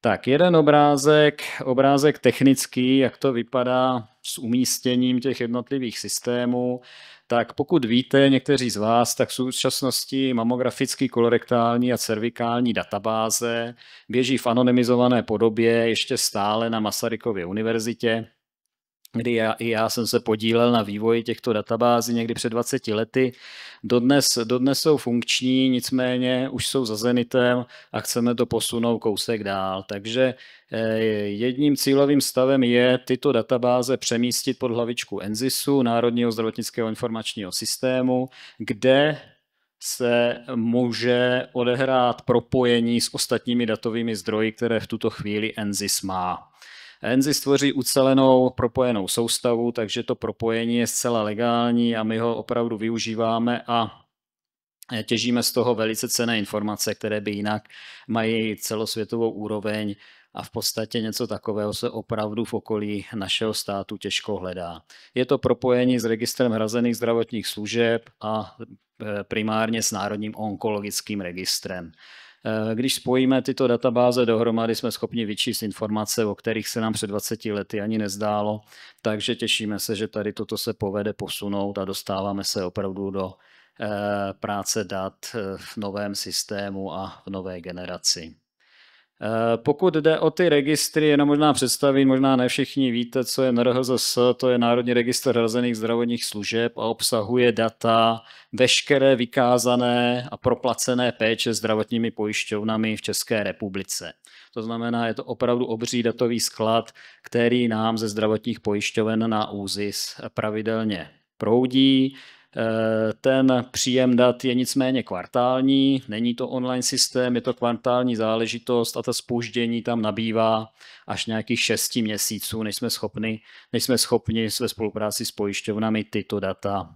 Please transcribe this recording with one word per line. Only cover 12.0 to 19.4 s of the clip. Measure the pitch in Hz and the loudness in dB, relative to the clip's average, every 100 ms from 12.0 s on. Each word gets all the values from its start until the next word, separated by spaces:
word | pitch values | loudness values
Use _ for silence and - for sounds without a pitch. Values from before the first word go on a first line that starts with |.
| - 110 117 - 117 120 123 | -2 -2 -4 -4 -2 0 0
databáze | 95 87 104 107 110 113 - 117 117 117 120 - - _ | -2 -4 -4 -2 -2 0 -2 -2 -4 -6 -10 -20 -20 _
běží | 113 127 127 | 0 2 0
v | 123 | 2
anonymizované | 117 123 123 120 123 123 123 | 4 4 4 4 4 4 2
podobě | - 107 113 110 117 117 117 | 0 2 2 4 2 4 2
ještě | 107 - 123 | 0 -2 -2
stále | - - 104 107 117 | -2 0 0 0 0
na | 113 | -2
Masarykově | 107 - 117 110 120 98 87 | -2 -2 -4 -4 -4 -4 -4
univerzitě, | 101 110 113 110 117 117 113 110 _ _ _ _ _ _ _ _ | -4 -2 -2 -4 -2 0 0 -4 _ _ _ _ _ _ _ _
kdy | 120 117 | -6 -2
já, | 117 | 0